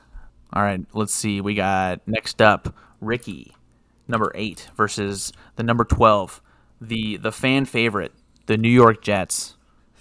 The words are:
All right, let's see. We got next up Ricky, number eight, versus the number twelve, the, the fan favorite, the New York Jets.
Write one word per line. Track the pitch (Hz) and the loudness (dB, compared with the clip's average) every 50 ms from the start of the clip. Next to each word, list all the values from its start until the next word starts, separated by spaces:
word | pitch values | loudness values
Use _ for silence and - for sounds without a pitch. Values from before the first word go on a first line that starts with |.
| _ _ - - - - _ _ _ _ | _ _ -20 -20 -20 -20 _ _ _ _
All | - 98 101 | -2 -2 0
right, | 101 98 92 - - - | 0 -2 -4 -8 -8 -6
let's | 107 107 101 - | -4 -4 -4 -4
see. | - - 107 101 98 | -4 -2 -2 -4 -2
We | 95 101 104 | -4 -2 -2
got | 101 92 98 95 95 95 92 90 87 _ | 0 0 0 0 0 -2 -2 -4 -6 _
next | - 110 110 - - - - | -6 -6 -6 -6 -6 2 4
up | 110 107 98 - - 135 - - - _ _ _ | 6 6 6 4 -2 -10 -14 -14 -20 _ _ _
Ricky, | 110 107 117 123 - 110 90 65 57 - _ _ _ _ _ _ _ _ _ _ _ | -6 -6 -6 -6 -6 -14 -16 -16 -18 -20 _ _ _ _ _ _ _ _ _ _ _
number | - - 110 107 - - | -6 -2 -2 -2 -2 -4
eight, | 95 107 104 82 - - - - | -6 -10 -10 -10 -14 -20 -14 -2
versus | - 107 98 - - 101 101 101 95 - - - - - - _ | -2 -2 -2 0 -4 -4 -4 -4 -6 -8 -10 -12 -16 -20 -16 _
the | - 117 | -6 -2
number | 117 117 117 117 | 0 0 0 2
twelve, | - - 117 117 110 104 101 92 - - - _ _ _ _ _ _ _ _ | 0 2 4 6 6 6 4 0 -6 -12 -20 _ _ _ _ _ _ _ _
the, | 117 113 117 113 107 107 104 | -12 -8 -6 -6 -4 -6 -6
the | - 110 110 | -6 -6 -6
fan | 107 - - 131 131 139 135 | -6 -2 -2 0 0 0 0
favorite, | - - 120 113 117 101 101 80 - - _ _ _ _ _ _ | 0 0 0 0 0 0 -2 -6 -6 -10 _ _ _ _ _ _
the | - 110 | -2 0
New | 110 113 117 | 2 4 6
York | 123 123 120 113 107 - | 8 8 8 8 6 2
Jets. | - - 101 95 87 - - - - - - _ _ _ _ _ _ _ _ _ | -2 -4 -2 -2 -2 -4 -6 -8 -8 -10 -16 _ _ _ _ _ _ _ _ _